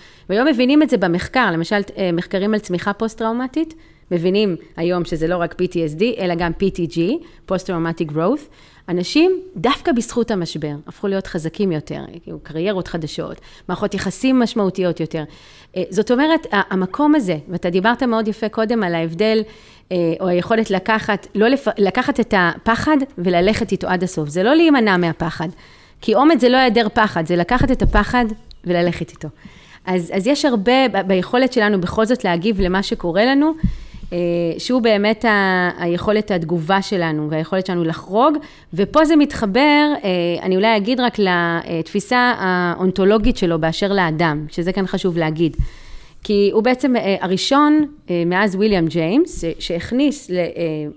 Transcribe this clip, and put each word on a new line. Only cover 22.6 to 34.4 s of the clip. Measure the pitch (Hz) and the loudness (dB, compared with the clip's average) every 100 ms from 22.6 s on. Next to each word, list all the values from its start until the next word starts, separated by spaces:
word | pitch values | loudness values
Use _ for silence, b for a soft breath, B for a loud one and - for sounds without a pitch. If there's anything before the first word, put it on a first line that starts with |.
| - 226 - 311 269 - | -2 0 2 0 0 -4
וללכת | 175 175 185 220 214 | 0 2 4 2 -2
איתו | 196 - | -4 -2
עד | 185 | -2
הסוף. | 180 - 147 | -2 -4 -4
זה | 156 | 0
לא | 196 | 2
להימנע | 311 330 277 220 180 | 4 6 4 4 2
מהפחד, | 175 156 165 - 165 - B B B B | 2 -2 -4 -4 -8 -10 B B B B
כי | - | 0
אומץ | 208 285 320 | 4 6 6
זה | 247 | 4
לא | 254 | 4
היעדר | 262 220 214 | 4 4 2
פחד, | - 214 - 160 | 2 0 0 0
זה | 175 | 0
לקחת | 170 247 - | 2 2 2
את | 254 | 2
הפחד | 196 214 208 247 233 214 - - | 2 2 2 0 0 -4 -14 -12
וללכת | 175 175 175 165 170 | -2 0 0 -2 -8
איתו. | - 151 - B B B B - | -12 -16 -16 B B B B -4
אז, | 185 165 | -4 -2
אז | 196 190 | -2 0
יש | 285 | 2
הרבה | 294 240 190 262 262 | 2 2 2 4 4
ב-, | 196 190 | 0 0
ביכולת | 190 180 247 254 | 0 2 2 2
שלנו | 254 208 208 | 2 2 2
בכל | 180 - 220 | 0 0 2
זאת | 247 | 2
להגיב | 196 170 185 196 | 0 0 0 0
למה | 185 185 | 0 0
שקורה | 202 233 175 170 | -2 -4 -2 2
לנו, | 233 277 302 320 B B B B B | 2 4 2 0 B B B B B
אה, | 175 175 170 | -4 -2 0